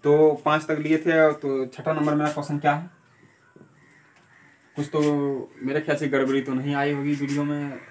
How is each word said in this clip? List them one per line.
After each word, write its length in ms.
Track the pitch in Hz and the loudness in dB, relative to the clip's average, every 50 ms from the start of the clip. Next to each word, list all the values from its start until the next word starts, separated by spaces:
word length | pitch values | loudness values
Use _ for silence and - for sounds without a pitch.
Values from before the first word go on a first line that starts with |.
| - | 4
तो 380 | 147 147 151 156 156 147 139 - | 4 6 6 6 6 4 2 0
पाँच 200 | 147 151 156 147 | 0 0 0 0
तक 120 | - 156 151 | -2 -4 -4
लिए 180 | 151 151 160 | 0 0 0
थे, 360 | 156 - 170 160 160 156 156 151 | 2 2 2 4 6 4 4 4
तो 320 | 151 - 139 135 135 131 | 0 -4 -4 -2 -2 -4
छठा 280 | 127 - - - 156 156 | -6 -8 -6 -4 -2 -2
नंबर 220 | 151 147 151 151 | 0 0 0 0
मेरा 160 | 147 151 151 | 0 0 0
question 280 | 147 151 143 - 147 143 | -2 -4 -6 -4 -6 0
क्या 140 | 151 147 147 | 0 0 0
है? 160 | 156 175 - _ _ _ _ _ _ - _ _ _ _ _ _ - - _ _ _ _ _ _ _ _ _ _ _ _ _ _ _ _ _ _ _ _ _ _ | 0 -6 -12 _ _ _ _ _ _ -20 _ _ _ _ _ _ -20 -20 _ _ _ _ _ _ _ _ _ _ _ _ _ _ _ _ _ _ _ _ _ _
कुछ 120 | 147 147 | -8 -6
तो 140 | 147 - 156 147 147 147 143 143 139 139 127 - - - - 127 | -4 -2 0 2 2 2 0 0 -2 -2 -4 -8 -12 -14 -8 -6
मेरे 180 | 131 139 156 | -4 -4 -4
ख्याल 160 | 151 160 147 | -2 -2 -2
से 100 | 143 151 | -2 -2
गड़बड़ी 340 | 135 139 135 135 131 135 139 | 0 0 0 0 2 0 -2
तो 120 | 131 139 131 | -2 -2 -6
नहीं 220 | 127 139 143 143 | -4 -4 -4 -2
आई 180 | 139 143 147 147 | -2 0 -2 -2
होगी 200 | 139 139 147 147 | -2 -2 -4 -2
video 300 | 139 143 139 143 147 147 | -2 -4 -4 -4 -4 -2
में 340 | 147 147 147 143 143 135 123 - - | -4 -4 -6 -6 -8 -10 -14 -18 -20